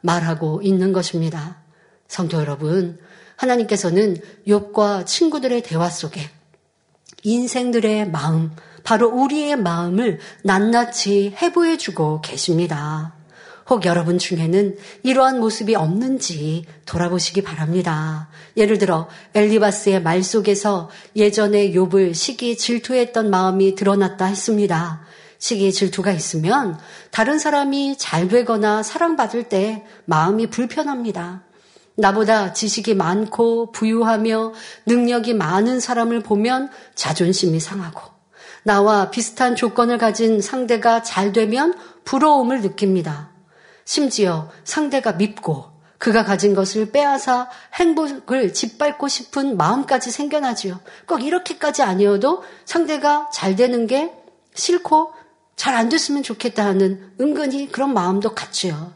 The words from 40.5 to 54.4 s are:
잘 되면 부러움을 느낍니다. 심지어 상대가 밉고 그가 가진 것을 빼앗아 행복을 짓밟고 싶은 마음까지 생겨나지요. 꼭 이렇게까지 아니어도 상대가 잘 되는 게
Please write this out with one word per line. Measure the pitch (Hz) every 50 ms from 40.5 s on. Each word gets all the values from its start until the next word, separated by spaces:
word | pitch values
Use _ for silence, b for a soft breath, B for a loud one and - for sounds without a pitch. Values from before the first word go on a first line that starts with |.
| - 262 254 226 240 220 - - 170 -
잘 | - - - 180 196 202
되면 | 196 226 220 214 220 254 294 339 359 B B B B B B
부러움을 | - - 269 294 302 294 277 254 233 262 262
느낍니다. | 202 190 - - 208 196 190 185 160 156 147 143 - - _ _ b b b b b b b b b
심지어 | - - 302 294 262 - - 208 180 170 160 156 156 B B B
상대가 | - - 311 302 285 269 269 262 226
밉고 | 185 165 202 202 208 - - 170 151 135 - - _ b b b b b
그가 | - 240 214 226 214
가진 | 202 196 185 202 208 196
것을 | 190 190 190 - 220 214 214
빼앗아 | - 285 294 285 277 269 269 262 254 247 247 247 B B B B -
행복을 | - 349 339 320 320 311 285 277 262 - - 247 269 240 180
짓밟고 | - - - 226 - - 294 294 285 - - 277
싶은 | - - 247 - - 277 269 277 240
마음까지 | 180 151 165 220 269 269 - 277 254 247 240
생겨나지요. | 233 - 294 294 285 302 285 254 226 - - 190 180 180 B B B B B
꼭 | - 349 233
이렇게까지 | 240 294 339 359 359 - 330 - - 294 294 -
아니어도 | 269 202 185 185 202 202 202 196 202 - - - B B B B B
상대가 | - - 339 330 285 311 285 277 294 294 294 294 294
잘 | - - - 196 190
되는 | 190 247 247 247 240 233
게 | 208 254 277 311 349 - - _ - _ _